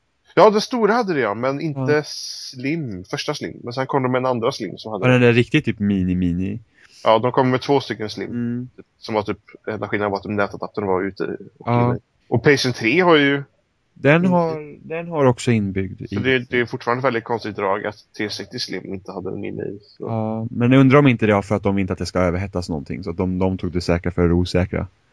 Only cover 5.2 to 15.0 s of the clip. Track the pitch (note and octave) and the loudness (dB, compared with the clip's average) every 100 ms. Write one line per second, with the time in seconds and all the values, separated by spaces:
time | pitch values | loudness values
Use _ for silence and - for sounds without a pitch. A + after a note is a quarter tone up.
5.2 | B2 A#2 A#2+ D3+ B2+ A2+ G2+ G2 F#2 F2+ | 4 4 2 0 0 -2 0 2 2 2
6.2 | F2+ F2 F#2+ G#2+ - _ _ _ A#2 A2 | 0 0 -4 -6 -12 _ _ _ 2 4
7.2 | B2 C#3 B2+ B2+ - C#3 - A2+ G#2+ G2 | 2 2 2 0 2 0 0 -6 -8 -8
8.2 | G2 A#2+ A#2+ A#2+ B2+ - - _ - G#2+ | -8 -6 -6 -6 -10 -16 -20 _ -4 -2
9.2 | G#2 G2+ _ - - G#2+ G#2 G#2 G#2 G2 | -2 -6 _ -14 -8 -6 -4 -2 -2 -2
10.2 | F#2+ G2+ G2 F#2 F#2 - G2+ F#2 F#2+ F#2 | -2 -2 -2 -4 -10 -6 -2 0 -2 -4
11.2 | - - - - - A#2+ A#2+ A#2+ - _ | -8 -8 -12 -12 -2 2 2 0 -8 _
12.2 | - B2 D3+ C#3 B2+ A#2+ A2+ D#3 F3+ D#3 | -4 0 4 4 2 0 0 4 6 6
13.2 | C#3 C#3+ C#3 _ _ _ _ - C3+ D#3+ | 6 2 -4 _ _ _ _ -2 4 4
14.2 | F#3 F3 E3 D#3 D3+ - - E3 | 4 2 0 -2 -10 -16 -10 -10